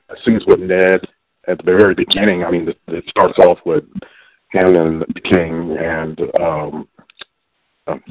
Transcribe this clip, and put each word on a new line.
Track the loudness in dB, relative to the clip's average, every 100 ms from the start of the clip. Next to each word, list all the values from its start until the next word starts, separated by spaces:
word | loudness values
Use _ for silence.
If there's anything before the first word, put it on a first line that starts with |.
| _ -6
scenes | -2 0 2
with | 2
Ned | 2 2 2 2 -2 _ _ _ -8
at | -4
the |
very | 2 4 4
beginning. | 2 0 0 0 0
I | -2
mean, | -4 -4
it, | -8 -10
it | -12 -4
starts | 0 2 4
off | 4 4
with | -2 -4 -4 -14 -16 _ _ _ _
him | 0 4 4
and | 2 -2
the | -6 -10
king | -2 0 0 -6 -6 -6
and, | -6 -6 -8 -8 -4 -2
um, | -2 -4 -6 -10 -14 _ _ -20 -20 _ _ _ _ _ -10
oh, | -10 -8